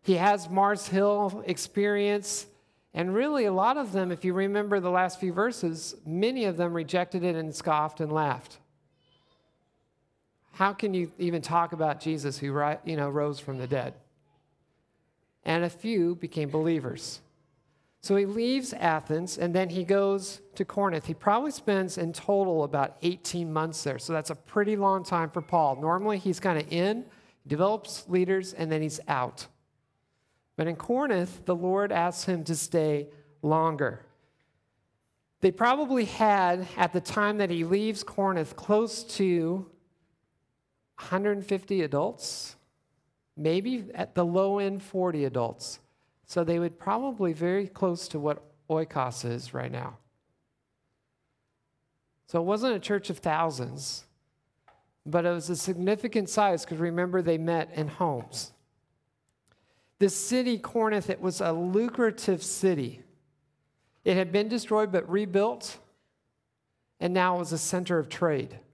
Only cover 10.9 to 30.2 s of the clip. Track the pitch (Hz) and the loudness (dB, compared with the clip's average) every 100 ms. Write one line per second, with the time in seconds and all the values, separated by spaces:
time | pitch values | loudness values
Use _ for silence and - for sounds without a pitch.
10.9 | 185 170 - 175 170 131 170 170 165 156 | 0 -2 -2 -2 -2 0 2 2 0 0
11.9 | 147 160 160 139 135 139 139 147 151 165 | 0 -2 -2 -4 -4 -4 0 0 -2 -4
12.9 | 156 143 147 147 139 - 131 127 135 123 | -2 -2 0 -2 -4 -8 -8 -4 -2 -4
13.9 | - _ _ _ _ _ _ _ _ _ | -12 _ _ _ _ _ _ _ _ _
14.9 | _ _ _ _ _ - 165 175 - 220 | _ _ _ _ _ -2 0 0 -4 -2
15.9 | 214 170 175 170 160 143 156 160 160 127 | 0 0 -2 -6 -4 -2 0 0 0 -2
16.9 | - - - _ _ _ _ _ _ _ | -8 -10 -14 _ _ _ _ _ _ _
17.9 | _ - 202 196 214 240 269 254 - 170 | _ 0 2 2 0 0 0 -2 0 0
18.9 | 156 - 156 180 - 175 180 185 180 175 | 0 0 -4 -4 -2 0 2 0 -2 2
19.9 | 196 196 196 185 - - - 190 - 196 | 4 4 0 -4 -14 -18 -6 -4 0 0
20.9 | 165 - 160 208 220 294 - - 196 185 | 0 -4 -2 2 2 0 -4 0 2 0
21.9 | 180 170 165 - 202 190 160 143 151 135 | -2 -4 -4 2 2 4 2 2 2 0
22.9 | - 175 180 - 175 165 156 160 156 147 | 0 -2 -2 -6 -4 -2 0 -2 -2 -4
23.9 | 127 - 160 156 156 - 214 208 208 196 | -4 -2 -4 -4 -10 -2 0 2 4 4
24.9 | 190 175 175 160 175 156 175 151 135 156 | 2 2 0 0 -4 2 4 4 2 0
25.9 | 175 214 202 185 180 196 160 151 165 190 | 2 2 0 0 0 2 0 0 0 0
26.9 | 226 - - _ _ 139 147 190 214 - | 0 -6 -20 _ _ -6 2 2 2 -6
27.9 | - - 180 180 190 185 - 160 156 156 | -12 0 2 2 0 -2 -6 -2 0 -2
28.9 | 156 - 139 123 - - _ _ _ _ | -4 -2 -2 -2 -8 -18 _ _ _ _
29.9 | _ _ _ | _ _ _